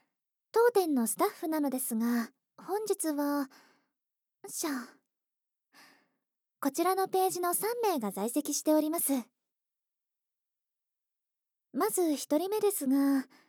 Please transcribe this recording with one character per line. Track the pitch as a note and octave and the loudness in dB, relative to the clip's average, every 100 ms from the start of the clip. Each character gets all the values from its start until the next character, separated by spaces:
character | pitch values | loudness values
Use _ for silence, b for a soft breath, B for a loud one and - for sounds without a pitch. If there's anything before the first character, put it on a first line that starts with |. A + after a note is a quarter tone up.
| B _ _ _ _ | B _ _ _ _
当 | A4 A#4+ | 2 4
店 | G#4+ E4+ | 4 2
の | C4 A3+ | 2 0
ス | - | 0
タ | G4+ | -2
ッ | |
フ | - E4 | -2 -4
な | D#4 | -2
の | C#4+ | -2
で | B3+ | -2
す | - | -4
が、 | A3+ A#3 A#3+ A3+ _ _ - | -2 0 -2 -4 _ _ -16
本 | - G4+ G#4 | -4 -2 0
日 | F#4+ D#4+ | -2 -2
は、 | D4 C#4+ C#4+ C4 b b b b _ _ _ _ _ G4+ | -2 -2 -2 -4 b b b b _ _ _ _ _ -12
し | - D#4+ | -6 -6
ゃ。 | C4 A#3+ - _ _ _ _ _ _ _ b b b b b _ _ _ _ | -6 -10 -18 _ _ _ _ _ _ _ b b b b b _ _ _ _
こ | C#4 | -4
ち | D4+ | 0
ら | F4 | 0
の | F#4+ F#4+ | 0 0
ペ | F#4+ F#4 | 2 0
ー | |
ジ | F4+ | 0
の | F4+ | -2
三 | F4+ G#4 A#4+ | -2 -2 -2
名 | G#4+ D4+ | 0 0
が | G#3 | -2
在 | F#3+ A3 | -4 -2
籍 | D4 D4 | -2 -2
し | C#4+ | -2
て | D#4 | 2
お | D#4 | 2
り | D4+ | 2
ま | E4+ | -2
す。 | - C4+ - _ _ _ _ _ _ _ _ _ _ _ _ _ _ _ _ _ _ _ _ _ _ _ _ | -2 -2 -4 _ _ _ _ _ _ _ _ _ _ _ _ _ _ _ _ _ _ _ _ _ _ _ _
ま | B3+ G4+ | -2 0
ず | - E4+ C#4 | 2 2 0
一 | - D4+ | 0 0
人 | F#4+ | 0
目 | G#4+ | 0
で | G4+ | 0
す | G4 C4+ | 0 2
が、 | C#4 C#4 C4+ - b | 2 4 2 -2 b